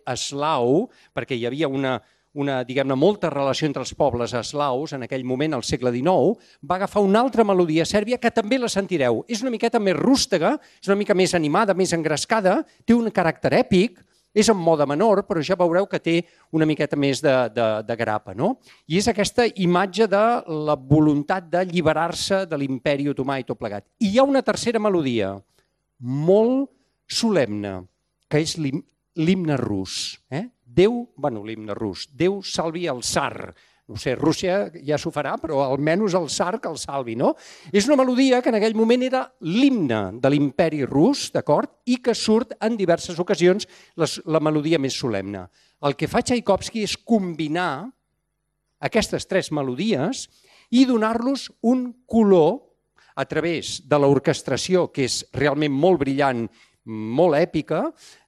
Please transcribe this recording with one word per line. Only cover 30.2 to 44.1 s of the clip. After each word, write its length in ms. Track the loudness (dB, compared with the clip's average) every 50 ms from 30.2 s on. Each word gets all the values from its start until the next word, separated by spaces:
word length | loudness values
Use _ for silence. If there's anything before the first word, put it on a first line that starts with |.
| _ -10
eh? 140 | -8 -8 -8 -10 _ _ _
Déu, 460 | -4 2 2 4 4 2 -2 -8 -12 _
bueno, 260 | -6 -6 -6 -4 -6 -8
l'himne 320 | -10 -12 -10 -10 -10 -8
rus, 320 | -6 -6 -6 -6 -8 -12 -12 -6
«Déu 260 | -2 -2 -2 -2 -2 -6
salvi 420 | -8 -6 -4 -4 -4 -4 -6 -6
el 140 | -6 -6 -6 -6
tsar». 540 | -4 -2 -2 -2 -4 -4 -8 -12 -14 -16 _ _ _ _ _ _ -16
No 80 | -14
sé, 160 | -8 -4 -4 -2 0
Rússia 460 | 0 0 0 0 0 -2 0 -2 -2 -4 -8 -10 -6
ja 140 | -4 -4 -2
s'ho 80 | -4 -4
farà, 220 | -6 -6 -4 -4 -6 -8
però 220 | -6 -4 -2 -2 0
almenys 480 | 0 0 0 0 0 0 0 0 0 0
el 140 | -2 -2 -2
tsar 300 | -4 -4 -4 -4 -4 -6
que 80 | -6 -8
el 80 | -10
salvi, 380 | -10 -10 -8 -6 -6 -6 -6 -4
no? 140 | 0 0 0 0 -2 -6 -20 -20 -20 -6 -2 0
És 140 | 2 2 4
una 80 | 4
melodia 460 | 4 4 4 2 2 4 4 4 2 2
que 60 | 2 2
en 60 | 2
aquell 180 | 2 0 2
moment 240 | 2 2 2 2 2
era 220 | 2 0 -2 -2 -4 -6 _ -10
l'himne 800 | -6 -2 2 4 4 4 4 2 0 0 0 0 -2 -2 -2 0
de 80 | 2 2
l'imperi 540 | 4 4 2 2 2 0 0 0 0 -2 -4
rus, 460 | 0 2 4 4 4 2 0 -4 -6 -4
d'acord? 400 | -4 0 2 2 2 0 -2 _ _ _ -2
I 80 | -2 -2 0
que 80 | -2 -2
surt 400 | 0 0 2 2 2 2 -2 -6 -6
en 160 | -4 -4 -2
diverses 400 | 0 0 0 0 0 -2 -4 -6
ocasions 480 | -4 -2 -2 0 4 4 4 4 4 0 -8 -16 -20 -20 _ _
les, 220 | -4 -2 -2